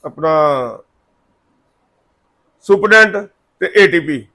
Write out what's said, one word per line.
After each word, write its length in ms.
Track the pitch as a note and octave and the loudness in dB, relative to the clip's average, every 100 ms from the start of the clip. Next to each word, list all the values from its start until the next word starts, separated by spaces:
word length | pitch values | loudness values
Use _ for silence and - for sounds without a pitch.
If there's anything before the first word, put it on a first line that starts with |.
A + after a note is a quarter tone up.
ਆਪਣਾ 260 | D3+ B2+ D#3+ D#3 D3+ C3+ B2 A2 _ _ _ _ _ _ _ _ _ _ _ _ _ _ _ _ _ _ - | -16 -6 -2 0 0 -2 -6 -12 _ _ _ _ _ _ _ _ _ _ _ _ _ _ _ _ _ _ -2
ਸੁਪਰਡੈਂਟ 500 | G3 G3+ A3 G#3+ G3+ G#3 _ _ _ | 0 4 4 4 0 -12 _ _ _
ਤੇ 120 | F#3 G#3 | -4 0
ਏ 100 | F#3 | 2
ਟੀ 140 | E3+ | 0
ਪੀ। 280 | D3 C#3 G#2 | -4 -10 -10